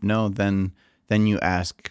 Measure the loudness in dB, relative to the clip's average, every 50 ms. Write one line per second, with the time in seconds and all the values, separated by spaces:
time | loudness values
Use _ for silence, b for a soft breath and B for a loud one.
0 | -2 -2 0 0 0 -2 0 0 0 0 2 0 0 -2 -6 b b b b b
1 | b b 0 2 2 2 2 0 0 0 0 -2 -2 -4 -8 _ -16 -16